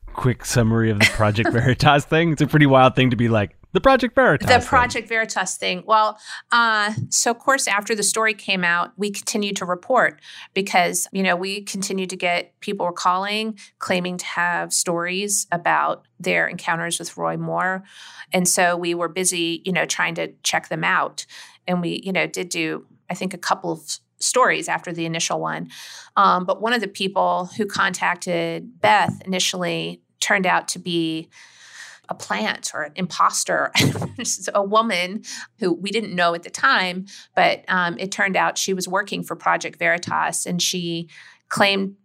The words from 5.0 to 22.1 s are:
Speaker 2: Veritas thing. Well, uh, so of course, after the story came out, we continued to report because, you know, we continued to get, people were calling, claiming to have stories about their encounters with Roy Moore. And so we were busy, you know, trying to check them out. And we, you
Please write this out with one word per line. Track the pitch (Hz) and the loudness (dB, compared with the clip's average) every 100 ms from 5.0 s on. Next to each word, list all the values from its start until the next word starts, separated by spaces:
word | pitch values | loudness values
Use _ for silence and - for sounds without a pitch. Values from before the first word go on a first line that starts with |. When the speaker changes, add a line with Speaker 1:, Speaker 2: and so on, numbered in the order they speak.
| - | -4
Speaker 2:
Veritas | 226 220 208 185 - | -4 -2 -4 -6 -4
thing. | 190 180 190 | -4 -4 2
Well, | 220 214 214 - - - | 2 2 -2 -12 -16 0
uh, | 240 233 214 208 214 - | 2 4 2 0 -2 -2
so | - - | 0 0
of | 240 | 0
course, | - 262 226 | 0 2 2
after | 202 208 | 0 0
the | 214 | -2
story | 208 220 220 | 0 2 0
came | 214 - 190 | 0 -4 0
out, | 175 175 - - | 2 2 0 -4
we | 202 | -6
continued | 202 - 214 202 196 | -6 -6 -4 -4 -4
to | |
report | 175 180 - 254 160 - - - - | -4 -6 0 2 2 -2 -16 -20 -8
because, | 190 202 185 175 180 - | -6 0 2 2 -2 -4
you | 190 | -2
know, | 185 175 | 0 0
we | 196 202 | -4 -8
continued | 202 196 190 190 185 | -8 -8 -4 -4 -6
to | 190 | -4
get, | 180 175 - _ | -2 -2 -4 _
people | - 202 | -8 -4
were | 175 | -4
calling, | 175 180 185 202 214 220 208 - - | 0 0 0 -2 -4 -4 -8 -18 -10
claiming | - 180 180 180 | -2 -2 -2 -6
to | - | -6
have | - 175 170 170 | -2 0 0 -2
stories | - - 170 175 185 208 196 - | -2 -2 -2 -2 -4 -2 -4 -2
about | 175 165 151 151 - _ - | -2 2 2 2 -4 _ -8
their | 175 175 165 | -2 0 0
encounters | 180 - 165 170 170 | -4 -4 -4 -4 -6
with | 175 - | -8 -6
Roy | 165 165 | -4 -4
Moore. | 165 165 180 190 196 - - - - | -4 -2 -2 -4 -10 -20 -20 -20 -4
And | 185 180 | 0 2
so | - 175 175 | 2 2 2
we | 175 | -2
were | 175 165 | -2 -4
busy, | 170 185 175 165 170 | -2 -2 -2 -2 -4
you | 190 | -2
know, | 165 165 | -2 -2
trying | - 165 170 | -2 -4 -4
to | 160 - | -8 -6
check | - 165 - | -4 -4 -4
them | 160 | -4
out. | 175 180 147 - - - - _ - | 0 0 -2 -6 -16 -20 -20 _ -4
And | 180 | -2
we, | 170 170 | -2 -6
you | 190 | -4